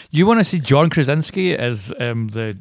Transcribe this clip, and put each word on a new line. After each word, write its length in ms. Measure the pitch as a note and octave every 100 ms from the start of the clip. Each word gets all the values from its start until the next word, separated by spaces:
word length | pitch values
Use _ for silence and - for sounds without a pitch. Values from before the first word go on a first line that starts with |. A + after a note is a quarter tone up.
| -
You 160 | D3+ F#3+
wanna 160 | A3+
see 160 | G3 F3+
John 320 | B2+ C3+ E3
Krasinski 640 | E3 C3+ D3+ D#3 G3 F#3 D#3+
as, 360 | A#2+ A2+ G2 -
um, 260 | A#2+ A#2 A2
the, 300 | A2 A2 G2+